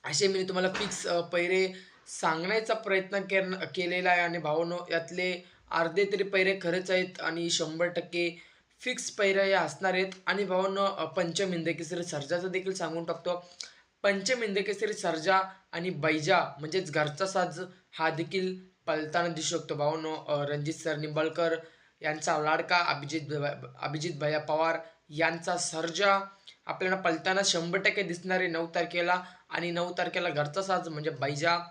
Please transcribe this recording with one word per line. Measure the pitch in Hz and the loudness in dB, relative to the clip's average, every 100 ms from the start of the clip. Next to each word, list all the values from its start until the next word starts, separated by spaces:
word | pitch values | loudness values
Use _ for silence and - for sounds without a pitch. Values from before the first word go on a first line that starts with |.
असे | 139 147 196 | -2 2 2
मी | 190 | 2
तुम्हाला | 185 185 185 | 0 2 0
फिक्स, | 190 202 - 180 | 0 -4 -4 0
अ, | 170 | 0
पैरे | 170 175 175 185 190 185 - - - - | 0 0 2 2 2 -2 -18 -20 -16 -2
सांगण्याचा | 175 160 175 220 220 | 0 0 0 0 0
प्रयत्न | 220 202 190 185 202 | -2 2 0 2 -4
केर-, | 190 190 185 185 - | 0 0 0 -4 -4
केलेला | - 175 180 180 | -2 -2 2 4
आहे. | 175 | 4
आणि | 175 170 | 4 0
भावांनो, | 151 156 170 175 - | 0 2 0 -2 -2
यातले | 165 165 180 180 175 - - _ | -2 -2 -2 -2 -2 -8 -20 _
अर्धे | - 165 165 | 0 2 2
तरी | 196 202 | 2 2
पैरे | 196 196 185 190 | 2 4 4 2
खरेच | 175 180 185 | 0 -2 2
आहेत | 185 180 - | 0 0 -4
आणि | 156 165 170 | -4 -2 0
शंभर | 165 156 160 175 | 0 -2 0 0
टक्के | 175 175 175 170 170 - - _ _ | 0 -4 -2 -2 -4 -20 -20 _ _
फिक्स | 254 247 - | -6 -4 -6
पैरे | - 196 196 190 | 0 2 4 4
या | 190 | 4
असणार | 156 - 190 | 2 0 0
आहेत. | 185 185 - - | 0 0 -4 -2
आणि | 190 | 0
भावांनो, | 196 185 196 196 | 2 2 2 2
अ, | 196 - | 0 0
पंचम | 156 - 170 170 196 | -2 0 -2 0 -2
हिंदकेसरी | 175 165 160 160 175 | 0 -2 -4 -4 -6
सर्जाचं | 170 151 143 175 185 | -4 -6 -2 -2 -2
देखील | 180 185 | -4 -4
सांगून | 185 165 165 | -4 -4 -4
टाकतो. | 165 165 180 175 - - - - _ _ | -4 -4 -4 -4 -8 -14 -16 -16 _ _
पंचम | 202 196 190 254 | 0 2 0 0
हिंदकेसरी | 220 202 202 196 214 | 0 0 0 -2 -2
सर्जा | 214 175 160 165 190 190 - _ | -2 -2 0 4 4 2 -8 _
आणि | 165 180 | -6 -4
बैजा | 147 156 156 147 180 147 135 | 0 2 2 4 4 4 -6
म्हणजेच | 156 185 156 | -4 -4 0
घरचा | 147 151 143 190 | 0 0 0 0
साज | 196 175 156 180 - _ | 0 0 -4 -10 -12 _
हा | - 160 | -2 0
देखील | 156 165 190 185 185 - _ - | 0 -2 -2 -2 -4 -12 _ -2
पळताना | 156 151 170 175 | -2 0 0 0
दिसू | 160 147 170 | -2 -2 -2
शकतो. | 143 | -4
भावांनो, | 147 147 160 156 156 - | 0 0 0 -4 -6 -2
अ, | 147 | -2
रणजित | 143 147 147 | 0 -2 -4
सर | 160 165 147 | -4 -4 -4
निंबाळकर | 151 151 160 160 165 160 - - _ _ | -2 0 0 2 2 0 -4 -20 _ _
यांचा | 156 156 - 156 | -4 -2 0 2
लाडका | 151 160 170 175 | 2 2 4 4
अभिजित | 170 139 143 160 143 | 4 0 -2 -4 -2
भ-, | 147 143 131 131 - | -2 -2 -4 -12 -8
अभिजित | 147 151 165 | -6 -4 -4
भैया | 143 151 151 | -2 -2 -2
पवार | 151 156 165 - - - _ | 0 2 2 0 -6 -20 _
यांचा | 151 165 170 185 175 | 0 2 2 -2 -2
सर्जा | - 160 170 165 202 196 196 - - - - | -2 -2 -4 2 4 4 2 -14 -20 -14 -8
आपल्याला | - 185 190 | -2 0 2
पळताना | 180 160 185 190 | 2 0 2 2
शंभर | 196 175 165 190 | 4 2 2 2
टक्के | 196 202 | 2 2
दिसणार | 180 175 180 185 | -2 -4 0 0
आहे | 180 | 2
नऊ | 165 170 | 0 -2
तारखेला. | 196 170 175 175 180 185 - _ | -2 0 0 2 2 0 -18 _
आणि | 165 175 | -4 -2
नऊ | 170 175 - | 0 -2 0
तारखेला | 175 180 175 | 0 0 0
घरचा | 147 143 190 | 0 0 -2
साज | 190 180 170 | 0 0 0
म्हणजे | 151 151 | -4 -4
बैजा | 139 139 143 170 175 170 | -2 -2 0 2 2 -2